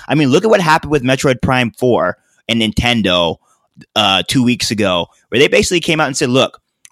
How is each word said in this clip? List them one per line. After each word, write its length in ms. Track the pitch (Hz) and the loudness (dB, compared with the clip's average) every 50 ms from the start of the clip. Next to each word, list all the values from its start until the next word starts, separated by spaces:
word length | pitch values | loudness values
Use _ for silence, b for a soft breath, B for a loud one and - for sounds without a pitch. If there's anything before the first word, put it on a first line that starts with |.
| B - | B -2
I 60 | 131 | 0
mean, 140 | 151 151 131 | 0 2 2
look 140 | 123 185 196 | 2 2 2
at 40 | 220 | 2
what 120 | 220 196 180 | 2 2 2
happened 280 | 156 156 165 - 147 156 | 2 0 0 0 -2 -4
with 100 | 147 120 | -2 0
Metroid 400 | 127 131 135 - 147 127 - - | 0 -2 0 0 -2 -2 0 -2
Prime 300 | 139 131 127 123 110 - | -2 0 0 -2 -2 -4
four 440 | - 127 127 113 90 82 90 87 - _ _ _ _ _ - | -2 0 0 2 2 0 -2 -4 -6 _ _ _ _ _ -4
and 140 | 113 117 110 | -2 0 -2
Nintendo, 760 | 110 104 - - 120 120 113 98 95 90 90 87 82 78 - _ _ _ _ _ _ _ - - - - | -2 0 0 0 0 0 0 0 2 2 2 0 0 -2 -6 _ _ _ _ _ _ _ -20 -18 -6 -4
uh, 260 | 110 107 98 95 92 87 - | -2 0 0 0 0 -2 -2
two 140 | - 139 120 | -2 0 0
weeks 260 | 120 123 98 - - | 0 0 -2 -4 -4
ago, 380 | 120 104 107 95 90 87 85 - _ _ _ _ | -4 -2 -2 0 0 -2 -4 -6 _ _ _ _
where 100 | - 117 | 0 0
they 80 | 143 175 | 2 2
basically 320 | - 202 220 - 185 170 | 2 2 0 0 -2 -2
came 180 | 156 - 165 156 | -2 -2 -2 0
out 60 | 156 | -2
and 100 | 135 135 | -2 -2
said, 120 | - 156 127 | -4 -2 0
"Look, 320 | 123 131 117 - - - _ _ _ _ - _ | 0 0 0 -2 -4 -10 _ _ _ _ -20 _